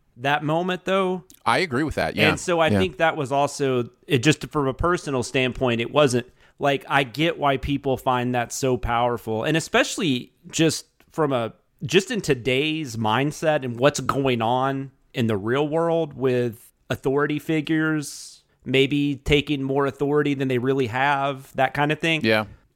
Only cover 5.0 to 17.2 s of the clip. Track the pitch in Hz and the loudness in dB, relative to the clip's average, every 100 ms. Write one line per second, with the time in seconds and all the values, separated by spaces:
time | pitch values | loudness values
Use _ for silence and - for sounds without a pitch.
5 | 151 135 117 135 127 - 127 117 117 143 | -2 -4 -2 0 -2 0 0 0 0 2
6 | 143 120 - _ _ - 143 139 - 143 | 4 2 -2 _ _ -4 -2 -2 0 0
7 | 135 113 165 160 143 139 - 139 139 127 | 0 0 -2 0 0 0 -2 -4 -2 -2
8 | 131 123 123 123 117 - 135 123 117 120 | 0 0 0 -2 -2 -2 0 0 0 0
9 | 123 117 - 110 151 160 - 233 - - | 0 -2 -4 -2 0 0 0 0 0 -2
10 | 180 123 - _ 175 - - - - _ | -2 -2 -4 _ -8 2 2 2 -6 _
11 | _ - 147 127 113 - _ - 139 175 | _ -2 0 0 -2 -8 _ -12 0 0
12 | - 226 - 127 120 127 156 156 139 113 | 2 -4 -2 -2 0 0 0 -4 -6 -4
13 | 107 113 147 - 160 151 131 117 139 143 | 0 2 0 -2 0 0 -2 2 2 2
14 | 127 139 135 117 110 127 135 135 135 _ | -4 -2 0 0 0 0 0 -4 -8 _
15 | _ 139 113 104 107 135 147 160 170 165 | _ -2 0 0 0 0 0 0 0 0
16 | 156 135 131 123 123 107 - _ - 123 | -2 -2 0 0 -2 -6 -18 _ -10 -4
17 | 139 139 | 0 0